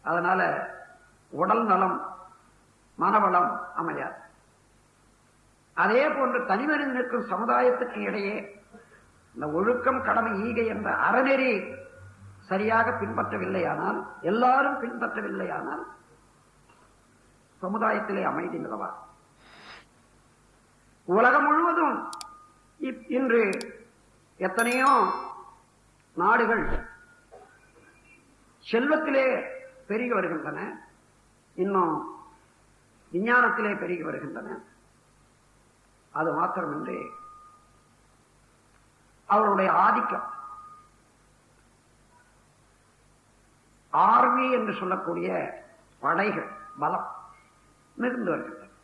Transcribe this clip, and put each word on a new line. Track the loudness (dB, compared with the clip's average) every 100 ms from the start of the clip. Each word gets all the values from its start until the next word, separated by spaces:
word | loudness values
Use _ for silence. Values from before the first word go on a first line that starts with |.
அதனால | -2 0 2 2 2 -2 -6 -12 -20 -20 _ _ _
உடல் | -2 2 2 4
நலம், | 4 2 0 -8 -14 -18 -20 _ _ _ _ _ -2
மனவளம் | 2 4 4 4 2 -2 -8 -6
அமையாது. | -4 -4 -8 -10 -20 _ _ _ _ _ _ _ _ _ _ _ _ _ _ 0
அதே | 4 4 4
போன்று | 2 0 0 0
தனி | 0 0
மனிதனுக்கும் | 0 0 -2 -2 -4 -4
சமுதாயத்துக்கு | -4 0 4 4 2 -4 -4
இடையே | -4 -4 -4 -6 -10 -18 -20 -20 -20 -20 -20 _ _ -8
இந்த | -4
ஒழுக்கம், | 0 2 2 2 0
கடமை, | 0 0 0 -2
ஈகை | -2 -2 -2
என்ற | -2 -4 0
அறநெறி | 2 4 4 4 2 0 -4 -14 -18 -20 -20 -20 -20 -20
சரியாக | -4 0 2 2 2
பின்பற்றவில்லையானால், | -2 -4 -4 -4 -4 -2 -2 0 -2 -2 -4 -8 -6
எல்லாரும் | -2 2 4 4 2 -2
பின்பற்றவில்லையானால் | -6 -6 -6 -6 -6 -6 -6 -6 -6 -10 -12 -18 _ -20 _ _ _ _ _ _ _ _ _ _ _ _ _ _
சமுதாயத்திலே | -6 -2 0 0 -2 -2
அமைதி | -2 -2 -6 -6
நிலவாது. | -8 -6 -8 -10 -18 -20 _ _ -20 -20 -20 -20 -20 _ _ _ _ _ _ _ _ _ _ _ 0
உலகம் | 4 6 6 4
முழுவதும் | 4 4 2 0 0 -8 -12 -16 -20 -20 _ _ _
இப்-, | -8 -8 -4
இன்று | 0 4 4 4 0 -8 -14 -20 _ _ _ _ _
எத்தனையோ | -2 0 0 4 6 6 4 0 -8 -14 -18 -20 _ _ _ _ _ 0
நாடுகள் | 4 4 4 2 2 0 -2 -18 -20 -20 _ -20 -20 -20 _ -20 -20 _ _ -20 _ _ _ _ -2
செல்வத்திலே | 0 2 2 2 2 2 0 -4 -12 -16 -20 -6
பெருகி | -4 0
வருகின்றன, | 0 0 -4 -6 -8 -8 -10 -18 _ _ _ _ _ _ -2
இன்னும் | 0 2 2 0 -6 -14 -20 -20 _ _ _ _ _ _ _
விஞ்ஞானத்திலே | -4 2 4 4 2 -2 -2
பெருகி | -4 -6
வருகின்றன. | -6 -8 -8 -10 -10 -12 -14 _ _ _ _ _ _ _ _ _ _ _ _ _ _
அது | -4 -2
மாத்திரமின்றி | 0 -2 -2 -6 -6 -8 -8 -10 -16 -20 -20 -20 -20 _ _ _ _ _ _ _ _ _ _ _ _ _ _ _ _ 0
அவருடைய | 2 4 2 4
ஆதிக்கம், | 4 4 4 0 -4 -8 -12 -14 -16 -20 -20 -20 _ _ _ _ _ _ _ _ _ _ _ _ -20 _ _ _ _ _ _ _ _ _ _ _ _ _ _ _ _ _
ஆர்மி | 4 6 6 6 2 2
என்று | 0 0
சொல்லக்கூடிய | -4 -4 -2 -2 -4 -2 -4 -6 -10 -20 -20 _ _
படைகள் | 0 2 0 -2 -6 -14 -18 -4
பலம் | -2 -2 -6 -12 -18 -20 _ _ _ _ _ -4
மிகுந்து | -4 -2 -2
வருகின்றன. | -4 -6 -14 -20 -20